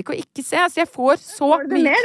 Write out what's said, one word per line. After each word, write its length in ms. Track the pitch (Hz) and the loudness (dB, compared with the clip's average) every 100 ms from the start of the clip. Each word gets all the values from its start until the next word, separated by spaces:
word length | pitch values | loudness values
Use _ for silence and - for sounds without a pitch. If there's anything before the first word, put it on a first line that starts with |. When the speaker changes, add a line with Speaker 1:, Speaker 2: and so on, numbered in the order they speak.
Speaker 1:
ikke 100 | - | -4
å 40 | - | -10
ikke 240 | - - - | -10 -12 -4
se, 120 | 302 | 0
så 160 | 349 320 | 0 0
jeg 100 | 330 | -4
får 280 | - 254 339 | 0 0 0
så 300 | - - 285 | -2 -2 2
Speaker 2:
Får 140 | 262 277 | 2 2
du 80 | |
Speaker 1:
mye 100 | 330 311 | 2 2
Speaker 2:
mer, 100 | 427 | 2